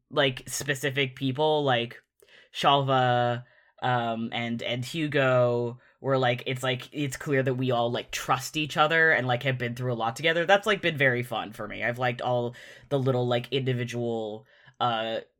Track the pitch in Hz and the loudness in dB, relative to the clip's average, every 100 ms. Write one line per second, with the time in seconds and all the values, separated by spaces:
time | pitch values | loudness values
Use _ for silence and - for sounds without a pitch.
0 | _ 143 135 127 - - 139 139 147 131 | _ 0 0 0 -6 -6 -4 -2 -2 -2
1 | 131 127 135 131 156 151 143 120 117 - | -4 -2 -4 0 2 2 2 0 -2 -10
2 | _ _ _ - _ - 156 139 135 131 | _ _ _ -20 _ 0 4 4 4 4
3 | 127 123 120 120 123 _ _ _ 127 123 | 4 4 2 0 -6 _ _ _ -2 0
4 | 117 113 113 113 117 117 - 123 123 165 | 0 -2 -4 -4 -4 -4 -4 -4 -4 -4
5 | 151 143 131 127 123 120 120 120 _ _ | -2 2 4 4 4 2 -2 -6 _ _
6 | 135 131 123 123 - 127 131 127 - 139 | -2 2 2 0 -4 -4 -4 -4 -6 -6
7 | 143 - 156 135 131 127 131 120 120 117 | -6 -6 -2 0 0 0 0 2 0 -2
8 | - - - 127 - 156 151 170 156 165 | -6 -6 -2 -2 -2 -6 -2 2 4 6
9 | 160 151 127 123 139 127 120 120 127 113 | 6 4 2 0 0 -2 -4 -4 -4 -2
10 | 113 120 160 165 165 196 220 202 170 147 | -2 0 0 2 4 4 2 0 0 2
11 | 139 120 120 110 90 113 107 98 110 123 | 2 2 -2 -6 -6 -8 -10 -6 -4 -2
12 | 127 123 127 123 120 123 - - - 139 | -2 -2 -2 0 -2 -6 -18 -20 -4 0
13 | 131 127 123 123 123 139 127 123 120 120 | 2 2 2 0 0 -2 -2 -2 -4 -4
14 | 120 117 107 110 - _ _ - 120 113 | -4 -4 -6 -10 -16 _ _ -4 -2 0
15 | 113 113 - _ | -2 -4 -6 _